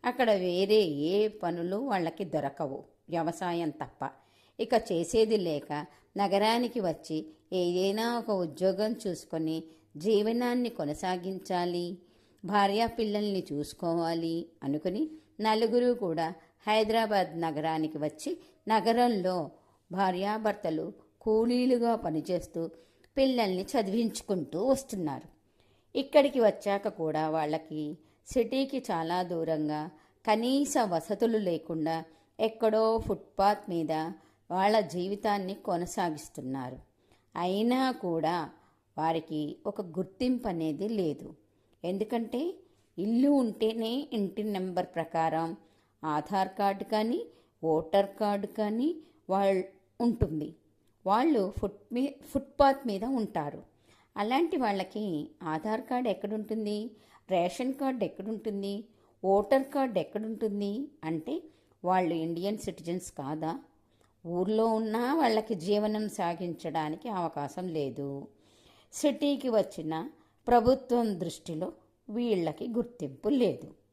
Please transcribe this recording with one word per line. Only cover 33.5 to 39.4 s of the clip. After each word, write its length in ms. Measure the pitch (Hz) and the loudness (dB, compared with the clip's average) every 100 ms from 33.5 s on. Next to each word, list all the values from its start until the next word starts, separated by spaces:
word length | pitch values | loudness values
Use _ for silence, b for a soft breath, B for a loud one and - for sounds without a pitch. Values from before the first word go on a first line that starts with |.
| 202 - | 2 -2
మీద 220 | 170 160 156 160 190 b b _ | -4 0 -2 -4 -8 b b _
వాళ్ళ 280 | 175 196 220 | 2 4 4
జీవితాన్ని 720 | 175 170 185 202 220 202 185 | 2 -4 -4 -2 0 0 -2
కొనసాగిస్తున్నారు. 1300 | 196 - 175 170 - 175 151 - - 127 135 127 127 - b b b b 165 | -6 -4 -2 -2 -2 -2 -4 -10 -12 -8 -6 -8 -12 -18 b b b b -4
అయినా 560 | 180 196 233 254 262 | -2 2 2 2 0
కూడా 580 | 247 180 165 156 175 147 - b b _ - | 0 -2 0 0 0 -4 -12 b b _ -2
వారికి 600 | 160 165 160 156 | 0 0 -2 -4